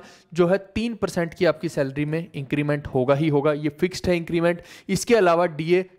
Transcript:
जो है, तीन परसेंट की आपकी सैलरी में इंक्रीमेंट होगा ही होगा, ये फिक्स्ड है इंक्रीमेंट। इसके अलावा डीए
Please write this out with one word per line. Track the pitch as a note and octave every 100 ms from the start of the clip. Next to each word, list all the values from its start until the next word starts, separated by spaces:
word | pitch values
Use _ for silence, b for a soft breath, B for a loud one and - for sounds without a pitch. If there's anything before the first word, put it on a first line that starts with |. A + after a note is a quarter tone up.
| B B B
जो | E3 F3
है, | G3
तीन | G3 G#3+ A#3
परसेंट | A3+ F#3+ F3+ E3+
की | -
आपकी | F3 D#3 D#3+
सैलरी | - C3+ C3+
में | D3 D#3 F3
इंक्रीमेंट | - C3+ D3 D3 D3 -
होगा | C3+ B2+
ही | C#3 D#3+
होगा, | C#3+ D3+
ये | D3 D3
फिक्स्ड | D3 F3+ F#3 F#3
है | F3
इंक्रीमेंट। | D#3+ E3+ E3+ E3+ B B -
इसके | F#3+ -
अलावा | A3+ F3+ E3 F3+
डीए | D3+ D#3+ F3+ F#3